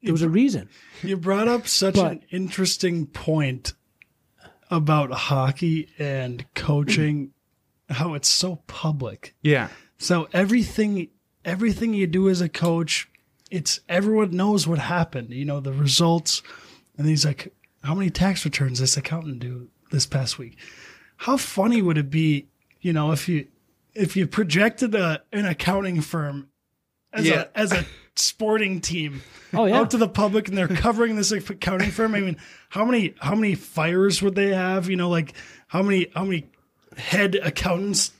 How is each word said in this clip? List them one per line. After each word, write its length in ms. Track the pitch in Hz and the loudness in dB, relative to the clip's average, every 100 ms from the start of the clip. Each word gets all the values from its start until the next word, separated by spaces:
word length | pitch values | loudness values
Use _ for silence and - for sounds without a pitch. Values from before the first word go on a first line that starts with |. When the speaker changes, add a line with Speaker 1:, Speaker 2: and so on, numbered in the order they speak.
Speaker 1:
There 100 | 226 | 0
was 80 | 160 | 0
a 80 | 165 | 2
reason. 400 | 175 269 180 95 - - - | 4 4 2 -6 -18 -20 -12
Speaker 2:
You 160 | - 196 | -4 -4
brought 300 | 170 196 226 | 0 0 2
up 200 | 240 233 | 0 0
such 280 | - 190 190 | 0 2 4
Speaker 1:
But 160 | 175 | 2
Speaker 2:
an 120 | 156 - | 0 -8
interesting 800 | 180 185 - 185 - 185 170 151 | -6 -6 -2 -2 0 0 -2 -4
point 640 | - - 156 139 127 - - _ _ _ _ _ _ - _ _ | -6 -2 0 0 -2 -10 -14 _ _ _ _ _ _ -20 _ _
about 420 | 170 151 151 139 | 0 2 2 2
hockey 800 | 127 - 139 131 135 170 160 151 - | -4 -2 2 2 0 0 0 -4 -8
and 460 | 147 135 127 120 - | -6 -4 -6 -8 -12
coaching, 800 | - - 147 143 - 151 147 139 _ _ _ _ _ _ | -8 0 0 2 2 2 0 -4 _ _ _ _ _ _
how 240 | 131 165 | -6 -4
it's 160 | 147 - | -2 0
so 280 | - 180 175 _ | 2 0 -4 _
public. 680 | - 160 151 123 101 - _ | -4 -2 -2 -4 -10 -20 _
Speaker 3:
Yeah. 280 | 151 143 113 - _ _ | 2 2 2 -10 _ _
Speaker 2:
So 300 | - 175 151 | 0 0 0
everything, 760 | 175 196 240 208 - 214 202 170 _ _ _ - | 0 2 2 2 0 0 0 -6 _ _ _ -8
everything 480 | 180 226 196 226 | -2 0 0 -2
you 120 | 214 185 | 0 0
do 220 | 175 190 | 2 2
as 120 | 185 | 2
a 80 | 175 | 0
coach, 600 | - 170 165 165 - - _ _ _ _ | 0 0 0 0 -4 -6 _ _ _ _
it's, 300 | 185 147 - _ | -6 -4 -4 _
everyone 440 | 175 202 220 208 | 0 2 2 2
knows 360 | 175 196 208 156 | 2 2 2 2
what 100 | 165 | 0
happened, 500 | - 175 165 135 117 | 0 0 -2 -4 -10
you 140 | 123 143 | -6 -4
know, 140 | 143 | -4
the 100 | 139 | -4
results. 720 | 135 147 131 170 170 156 - - - - - _ - | 0 2 4 4 2 0 -4 -6 -20 -20 -20 _ -2
And 100 | 151 | 0
he's 180 | 156 151 | 2 0
like, 280 | 139 - _ _ _ | -2 -8 _ _ _
"How 120 | 143 170 | -4 -2
many 140 | 190 | -2
tax 340 | - 185 180 | 2 0 2
returns 360 | 160 - 135 127 | -2 -2 -2 0
this 180 | 131 143 | 0 0
accountant 420 | - 160 160 127 | -2 -6 -8 -10
do 300 | 123 123 123 _ _ | -10 -10 -14 _ _
this 140 | 147 - | -2 0
past 320 | 139 127 - | -2 -4 -6
week?" 200 | 120 - - - - - _ _ | -10 -18 -20 -20 -20 -20 _ _
How 200 | - 269 | -2 0
funny 440 | - - 202 240 | 0 0 2 4
would 160 | 180 156 | 4 2
it 120 | 139 | 0
be, 380 | 156 160 143 - _ _ _ | 2 2 2 -2 _ _ _
you 100 | 180 | -2
know, 220 | 160 151 | 0 2
if 160 | 151 - | 0 0
you, 180 | 160 135 _ _ _ _ | -2 -4 _ _ _ _
if 240 | - 185 190 | -4 -2 0
you 100 | 175 | 0
projected 680 | - 202 151 220 226 247 208 | 0 0 2 2 2 0 2
a, 260 | 175 156 _ | 0 -2 _
an 140 | 208 202 | -2 -2
accounting 560 | 156 - 196 196 175 | 0 0 0 0 -2
firm 480 | 147 170 147 143 139 _ _ _ _ _ _ | -2 -4 -6 -8 -12 _ _ _ _ _ _
as 120 | 220 160 | -2 2
Speaker 3:
Yeah. 200 | 156 - - | 2 0 -2
Speaker 2:
a, 20 | |
as 140 | 214 | 0
a 140 | 180 - - - - | 0 -2 -10 -12 -2
sporting 640 | - - 214 220 202 185 | -2 -2 0 0 0 -2
team 400 | - 170 151 135 - - - | -4 -4 -6 -8 -16 -20 -6
Speaker 1:
Oh, 100 | - 220 | 2 4
yeah. 140 | 233 | 4
Speaker 2:
out 120 | 240 | 4
to 60 | 240 | 2
the 120 | 220 | 0
public 400 | 202 208 214 208 | 2 2 2 -2
and 80 | 190 | -2
they're 100 | 175 | 0
covering 480 | 170 220 226 233 214 | 0 0 2 0 0
this 160 | 190 | -2
accounting 600 | 208 - 202 - 185 202 | -2 -6 -6 -2 0 -2
firm? 240 | 190 226 208 | 0 0 0
I 40 | |
mean, 160 | 190 160 - - _ | -2 -4 -10 -20 _
how 140 | 190 | -4
many, 300 | 220 247 190 - | 0 2 0 -4
how 160 | 135 208 | -2 2
many 200 | 214 180 | 2 0
fires 680 | - - 160 180 196 185 | -4 -4 0 4 4 4
would 140 | 196 190 | 0 2
they 140 | 202 | 2
have? 360 | 185 185 190 180 | 2 0 -2 -2
You 80 | 190 | 0
know, 120 | 175 | 2
like, 240 | 170 147 - - - _ | 0 -2 -8 -20 -20 _
how 140 | 165 | 0
many, 260 | 196 196 170 | 2 2 0
how 120 | - 196 | -4 -2
many 220 | 180 - _ _ _ _ - | -4 -6 _ _ _ _ -14
head 380 | - - 202 196 | -4 0 2 0
accountants 760 | 165 - - 175 202 190 - _ | -2 -2 -2 0 0 -2 -2 _